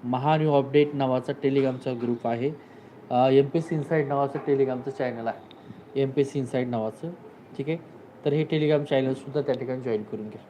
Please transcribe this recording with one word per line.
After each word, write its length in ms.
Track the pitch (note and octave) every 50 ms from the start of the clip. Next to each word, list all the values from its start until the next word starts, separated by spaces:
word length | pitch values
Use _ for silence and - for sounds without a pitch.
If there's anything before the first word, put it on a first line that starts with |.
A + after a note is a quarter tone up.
| -
महान्यू 500 | A#2+ B2 B2+ C3+ D3 D#3+ D#3 D#3 D#3 C#3+
अपडेट 400 | C#3 C3+ C3 C3+ D3 D3 D3 D3
नावाचा 400 | C#3 C3+ C3 B2+ B2+ B2 - C#3 - -
Telegram-चा 500 | C#3 C3+ C#3 C3+ C3 B2+ B2+ - C3 B2+
ग्रुप 340 | A#2+ B2 A#2+ A#2+ A#2 -
आहे, 240 | A#2 A#2 A#2 B2 D3 D#3+ - - - - - - - - - - -
अ, 200 | B2 B2 B2+ C3+
एमपीएससी 460 | C3 C#3 C#3 C#3 - E3+ E3 - E3+
इन्साइड 320 | D#3 C#3+ - E3 D#3 D3
नावाचं 320 | C#3 C#3+ C#3 C#3 C#3 C#3 D3 -
Telegram-चं 440 | D3+ C#3+ C3+ C#3 B2+ B2+ B2 B2 C#3
चॅनेल 360 | C3+ - C3+ B2 A#2 A2+ A2+
आहे, 120 | A2+ A2 - - - - - - - - - - - - C3+
एमपीएससी 380 | C#3 C3+ C3 C#3+ C#3 C#3 - C#3+
इन्साइड 280 | C3 A#2 - B2+ B2+
नावाचं. 420 | B2 A#2+ A2+ A2 A2 A2 - - E3 F3 - - - - - - - -
ठीक 120 | - C#3 D3
आहे, 80 | D#3+ E3+ - - - - - - - - -
तर 80 | D3 C#3+
हे 120 | D#3 D#3
Telegram 380 | D3+ E3 D#3 D3+ D3+ D3+ D3 D3
चॅनलसुद्धा 580 | - C#3+ C3+ C3 C3 C3 C3 - - C3 D3
त्या 140 | C3+ C#3+ B2+
ठिकाणी 260 | B2 C3 B2 B2+ C3
जॉईन 220 | B2 B2 A2+ G#2+ G#2+
करून 260 | - - G#2+ G#2+ G#2+
घ्या. 120 | G2+ - - -